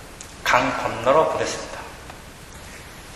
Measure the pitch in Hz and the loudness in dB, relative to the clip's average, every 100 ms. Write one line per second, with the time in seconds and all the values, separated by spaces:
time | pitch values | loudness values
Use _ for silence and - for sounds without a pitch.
0 | - - - - - 123 131 - - 110 | -14 -16 -16 -4 4 6 6 2 -2 2
1 | 120 151 - 113 110 - - - - - | 6 6 6 4 0 -2 -6 -10 -12 -14
2 | - - - - - - - - - - | -14 -16 -16 -16 -16 -16 -14 -14 -16 -16
3 | - | -12